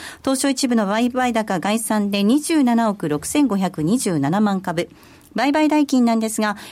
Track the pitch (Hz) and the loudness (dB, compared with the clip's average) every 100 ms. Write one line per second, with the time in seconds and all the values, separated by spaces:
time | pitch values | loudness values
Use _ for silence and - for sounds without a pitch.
0 | - - - 262 277 262 269 233 196 214 | -18 -10 -4 -2 -2 -2 0 0 0 0
1 | 240 254 247 226 220 185 185 226 - 214 | 0 0 0 -2 -2 -2 -2 -2 0 -2
2 | 202 202 202 277 302 320 247 233 226 208 | 0 0 2 2 2 2 4 4 2 0
3 | 165 147 - 294 277 196 185 180 156 247 | -2 -4 -2 0 2 2 -2 -2 0 0
4 | 220 160 139 190 214 190 185 165 - - | 0 0 0 0 0 0 -4 -4 -6 -10
5 | - - - - 262 302 311 302 285 254 | -20 -20 -12 -4 0 2 2 2 2 2
6 | 233 226 220 220 214 208 - | 2 2 0 -2 -2 -4 -10